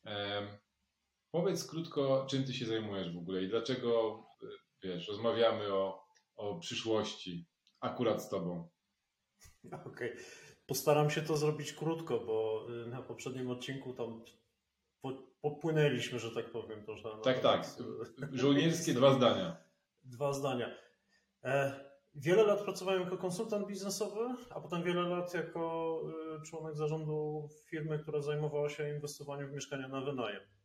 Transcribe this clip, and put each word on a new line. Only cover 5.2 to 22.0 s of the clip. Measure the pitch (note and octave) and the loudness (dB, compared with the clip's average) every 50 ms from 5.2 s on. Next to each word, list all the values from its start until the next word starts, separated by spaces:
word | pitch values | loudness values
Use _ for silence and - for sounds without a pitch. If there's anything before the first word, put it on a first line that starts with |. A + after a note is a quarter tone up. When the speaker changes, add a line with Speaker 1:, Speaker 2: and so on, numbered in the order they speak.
| A#2 A#2 G#2+ A2+ A#2 A2+ A2 G#2 G#2 G2+ G2 | 0 0 4 6 4 4 4 2 0 0 2
Speaker 1:
o, | F#2+ F#2+ F#2+ F#2+ - - _ _ _ _ _ _ | 2 2 0 -2 -6 -14 _ _ _ _ _ _
o | - G#2+ G#2 G2 E2+ | -8 -6 -6 -6 -6
przyszłości | E2+ - B2 A2+ - A2+ A2 G#2+ G2+ G#2 - - - F#2 F2 E2+ E2+ _ _ _ _ _ _ _ | -6 -8 -8 -6 0 2 2 2 2 0 -6 -8 -10 -8 -8 -8 -10 _ _ _ _ _ _ _
akurat | - B2 - - B2 A2+ G#2 - - | -6 -6 -2 0 2 2 2 0 -2
z | - | -4
tobą. | - F#2+ F2 F2 F2 E2+ E2+ - _ _ _ _ _ _ _ _ _ _ _ _ _ _ - - _ _ _ B2 - E3+ - | -4 -4 -2 -4 -6 -6 -10 -12 _ _ _ _ _ _ _ _ _ _ _ _ _ _ -20 -20 _ _ _ -14 -14 -12 -12
Speaker 2:
Okej. | B2 - - A#2+ - - - - - - - - - - _ _ | -14 -10 -6 -6 -8 -6 -8 -14 -18 -18 -20 -20 -20 -20 _ _
Postaram | - C#3+ - - - D3 D3 D3+ D3+ | -6 -4 0 4 6 6 8 6 4
się | - E3 D3+ | 4 2 0
to | - D#3+ | 2 2
zrobić | D3 D3 D3+ D3+ D3 D3 - - | 4 4 2 2 0 -4 -8 -8
krótko, | - D3+ D#3 E3 D#3+ E3 - B2 A2+ | -4 -2 0 0 -2 -2 0 0 0
bo, | G2 A2+ A2 A2 A2 A2 A2 A2 A2 A#2+ A#2+ A#2+ A#2 | 0 2 0 2 2 2 0 -2 -4 -6 -8 -8 -8
y, | |
na | A#2 A#2+ C3 B2+ | -8 -8 -10 -8
poprzednim | - A#2+ - - C3+ B2 C3 B2+ B2 | -10 -12 -8 -8 -8 -6 -4 -4 -4
odcinku | B2 B2 - - C3+ C3+ - B2+ B2+ | -4 -4 -4 -8 -8 -8 -8 -8 -6
tam | - A#2+ A2+ A2+ A2+ - - - _ _ _ _ _ _ _ _ _ _ _ _ _ | -6 -6 -6 -6 -10 -14 -18 -20 _ _ _ _ _ _ _ _ _ _ _ _ _
po-, | - C3+ C3 - - - _ _ | -8 -8 -8 -8 -12 -20 _ _
popłynęliśmy, | - D3 D3 - - E3 D#3 D#3 D3+ D3 B2+ A#2+ - - B2+ A#2+ | -4 -4 -4 0 -2 2 6 6 6 6 6 2 -2 -2 -4 -4
że | A2+ A2+ | -6 -4
tak | A2 A2+ A2+ - | -4 -4 -6 -4
powiem, | - A#2 G#2 G#2 A2 G#2+ G2+ | -6 -8 -8 -8 -10 -12 -10
trochę. | - G#2+ - - | -10 -10 -8 -8
Speaker 1:
Tak, | A2+ A2 - - C3 B2+ B2+ | -8 -8 0 2 4 4 6
tak. | - B2+ G#2 F2+ E2 - - - | 6 6 6 6 4 -2 -8 -8
Speaker 2:
Natomiast, | - - - - - - - - C#3 D3+ C#3+ | -8 -8 -6 -8 -8 -10 -10 -10 -10 -6 -2
y, | B2 | 4
Speaker 1:
Żołnierskie | A#2+ C#3+ C#3+ C#3+ D#3 E3 D#3+ - - - C3 | 6 8 8 8 8 6 4 4 2 2 4
dwa | A#2+ C3 C#3 C3 | 8 10 10 10
zdania. | A#2+ B2 A2+ - F#2+ F#2 E2+ E2+ - - _ _ _ _ _ _ _ _ | 10 8 6 6 4 0 -4 -6 -10 -14 _ _ _ _ _ _ _ _
Speaker 2:
Dwa | C3 B2 A2+ C#3+ C#3+ C#3 | -18 -6 -2 0 0 0
zdania. | C#3 C3+ C3+ B2+ B2 A#2 F#2+ - - - - _ _ _ _ _ _ _ _ _ _ - | 0 0 0 0 0 -2 -4 -6 -12 -18 -20 _ _ _ _ _ _ _ _ _ _ -2
E... | B2+ C3+ C#3 C#3 C#3 C3+ - - - - _ | 0 2 2 2 2 -2 -6 -14 -18 -20 _